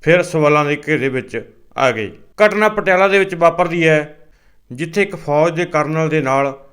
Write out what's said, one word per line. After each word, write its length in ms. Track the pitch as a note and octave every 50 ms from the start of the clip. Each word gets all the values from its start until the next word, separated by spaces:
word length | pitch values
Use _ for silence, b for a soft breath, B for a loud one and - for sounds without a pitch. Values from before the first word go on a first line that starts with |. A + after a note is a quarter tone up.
| -
ਫਿਰ 180 | D3+ E3 F3+
ਸਵਾਲਾਂ 420 | E3+ - - D#3+ D3+ D3 D3 D3+ D3
ਦੇ 120 | C#3+ D3 D3
ਘੇਰੇ 300 | - - D#3 C3+ B2 C3+
ਵਿੱਚ 320 | B2+ B2+ A#2+ - - A#2 G2+ - _ _ _ _ -
ਆ 140 | - C3+ B2+
ਗਈ। 200 | A2+ A2 G#2+ F#2+ - - - _ _ -
ਘਟਨਾ 300 | G#3+ G#3 F#3+ G#3 G#3+ G#3+
ਪਟਿਆਲਾ 380 | G#3+ G#3+ - - F#3 F#3 G3 G3
ਦੇ 100 | F#3+ G3
ਵਿੱਚ 160 | F#3+ E3 F3
ਵਾਪਰਦੀ 520 | E3 E3+ E3+ D#3+ D#3+ F3+ E3+ E3 F3 E3
ਹੈ, 320 | D#3+ D#3 D#3 D3 D3 - - - - - _ _ _ _ _ _ _
ਜਿੱਥੇ 320 | B2 B2+ D#3+ E3 E3 G#3
ਇੱਕ 120 | G3 G3+ F#3
ਫੌਜ 380 | - - D3+ C#3+ D3 D#3 F3 D#3+
ਦੇ 100 | D#3+ F3
ਕਰਨਲ 420 | E3+ - D3+ D3 C#3+ D#3 D#3+ D#3+ D#3+
ਦੇ 120 | D#3 D#3
ਨਾਲ 300 | C#3 C3 C3+ C#3 C#3 C#3 C3+ - - -